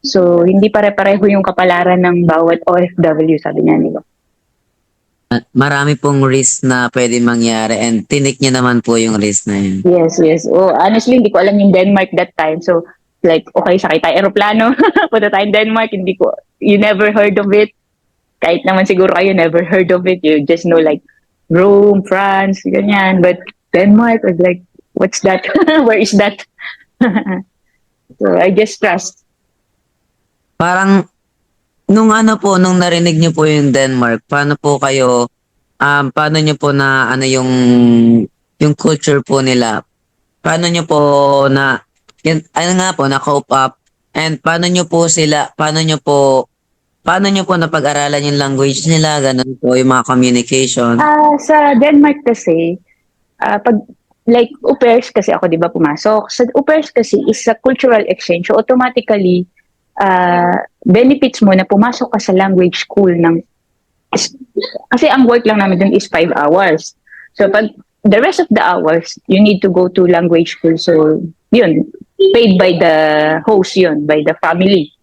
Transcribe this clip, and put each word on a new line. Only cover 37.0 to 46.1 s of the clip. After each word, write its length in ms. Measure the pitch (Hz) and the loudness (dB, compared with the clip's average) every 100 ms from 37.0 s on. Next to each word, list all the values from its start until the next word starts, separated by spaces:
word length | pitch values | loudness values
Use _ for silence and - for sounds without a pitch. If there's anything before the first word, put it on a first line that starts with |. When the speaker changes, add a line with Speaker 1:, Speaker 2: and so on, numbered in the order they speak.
| 120 | 0
Speaker 2:
ano 160 | 131 131 | -2 -2
yung, 240 | 131 127 127 123 123 120 117 117 117 107 _ _ _ | -2 0 0 2 4 4 4 4 2 -2 _ _ _
yung 160 | 151 | -2
culture 460 | 147 - 151 - 143 | 0 -2 -2 0 -2
po 240 | - 139 | 0 -2
nila? 400 | 131 127 117 107 - _ _ _ _ _ | 0 0 -2 -4 -10 _ _ _ _ _
Paano 320 | 156 165 175 | -4 -2 -2
niyo 160 | 170 165 | -4 -2
po 120 | 151 147 143 139 139 139 | 0 2 2 2 2 2
na, 320 | 135 135 127 _ _ _ _ | 0 0 -4 _ _ _ _
yun, 160 | - 160 165 - | -4 -4 -4 -6
ano 160 | 170 185 | -2 0
nga 100 | 185 180 | -2 -2
po, 80 | 135 | -2
na 140 | 139 | -2
cope 320 | - 143 - | 0 -4 -2
up? 240 | 135 131 _ _ _ _ - | -2 -2 _ _ _ _ -6
And 240 | 160 151 | -6 -4
paano 260 | - 165 180 | -4 -2 -2
niyo 220 | 180 170 | -2 -2
po 240 | 170 170 | 0 0
sila, 400 | 165 156 147 - | 0 0 0 -2
paano 320 | - 151 156 | -4 -4 -2
niyo 160 | 160 156 | -2 -4
po, 480 | - | 0